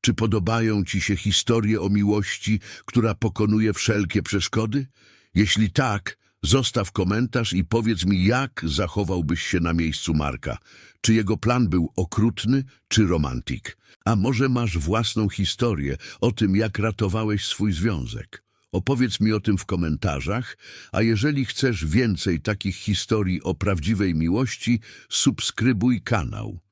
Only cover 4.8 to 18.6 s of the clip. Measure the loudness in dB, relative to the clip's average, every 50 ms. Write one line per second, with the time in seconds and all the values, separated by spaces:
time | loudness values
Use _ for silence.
4.8 | -4 -4 _ _ _ -20 -20 _ _ _ _ 2 2 4 4 2 2 2 2 2
5.8 | 2 2 0 -2 -4 -8 -12 _ _ _ _ _ 0 2 4 4 2 2 -2 -2
6.8 | -4 -2 _ 0 0 2 2 0 0 0 0 -2 -2 0 0 0 0 2 0 0
7.8 | 2 0 0 0 2 2 2 4 4 4 4 2 0 -4 _ -4 -4 -2 0 0
8.8 | -2 -2 -2 -2 -2 0 0 -2 0 0 -2 -2 -2 -2 -2 0 0 2 0 0
9.8 | 0 0 -2 -4 -2 0 0 0 0 0 -4 -6 -8 -8 -8 -8 _ -20 -20 -20
10.8 | -20 -20 _ _ 2 4 4 4 4 2 -2 0 2 0 2 4 2 2 2 2
11.8 | 0 0 _ -4 -4 -2 0 2 2 2 0 0 -2 0 0 0 0 -4 -12 _
12.8 | _ _ 2 4 4 4 4 2 0 0 -2 -6 -6 -6 -8 -8 -8 -14 -18 _
13.8 | _ _ -20 _ _ 0 2 2 2 2 2 2 2 2 2 0 0 0 0 -2
14.8 | 0 0 0 0 0 0 0 0 0 0 0 0 -2 -2 0 0 0 0 0 0
15.8 | -2 -4 -4 -6 -10 -16 -8 0 0 0 2 2 2 2 4 2 0 0 -2 -2
16.8 | -2 -2 0 0 -2 -2 0 -2 -2 -2 -2 -2 -2 -6 -4 -2 0 0 0 0
17.8 | 0 -2 -2 -2 -4 -6 -8 -10 -12 _ -18 -20 _ _ _ _